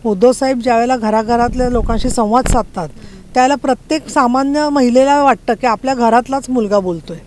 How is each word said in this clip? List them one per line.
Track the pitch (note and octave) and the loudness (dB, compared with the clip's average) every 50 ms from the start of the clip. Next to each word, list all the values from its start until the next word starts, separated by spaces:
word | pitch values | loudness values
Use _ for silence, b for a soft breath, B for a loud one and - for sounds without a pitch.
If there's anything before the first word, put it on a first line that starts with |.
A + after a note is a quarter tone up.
| - | -2
उद्धवसाहेब | A3+ G#3 F#3 A3 B3+ A#3+ - C4+ C4 C4+ B3 | -2 0 2 2 2 2 2 -2 -2 -2 -2
ज्यावेळेला | A3+ B3+ A#3 A3+ A#3 B3 C4 | 0 0 0 2 2 0 -2
घराघरातल्या | B3 A3 G#3+ G#3+ A3 A3 G#3+ A#3+ A#3 A#3+ A#3+ - B3 B3+ B3 | -2 0 0 0 0 0 0 0 0 0 0 0 -2 -2 0
लोकांशी | B3 A#3 A3 - A#3 G#3+ - B3+ | 0 -2 0 0 -2 -2 -2 -2
संवाद | - - A3+ G#3 A3 B3+ B3+ | 0 0 0 2 0 0 2
साधतात | - - A#3+ G#3 - - G3 E3 C#3+ - B G#2+ B B B B B - | 2 0 0 -2 -4 -8 -10 -10 -10 -12 B -20 B B B B B 0
त्यावेळेला | B3+ B3+ C4 C#4+ | 2 2 2 2
प्रत्येक | C4 - C4+ B3+ - - - D#4 D#4 - - | 0 0 -2 -4 -4 -2 -6 -6 -6 -6 -4
सामान्य | - D4+ C4 A#3+ A#3+ C4 C4+ C#4 C#4 D4+ D4+ D4 | 0 0 0 2 0 0 -2 0 -2 -2 -2 0
महिलेला | C#4+ C#4+ B3+ B3 A#3+ B3+ C4 C#4 C#4+ D4 C#4+ | 0 2 2 4 4 4 4 4 2 4 4
वाटतं | C4+ A#3 - - - A3+ | 2 2 0 -2 -4 -4
की | F3 - | 0 0
आपल्या | A#3+ A3 G#3 - C4 C4+ | -2 -2 -2 -2 -4 -2
घरातलाच | B3 A#3+ A3+ A3 B3 B3 B3+ C4+ C#4 B3+ - | 0 2 2 2 2 0 0 -6 -6 -4 -4
मुलगा | B3+ B3 A3 G3 G3+ G3+ | -4 -2 -2 0 0 0
बोलतोय. | F#3+ F#3 F3 E3 - - E3+ D#3+ - | 0 -2 -6 -8 -10 -14 -16 -16 -16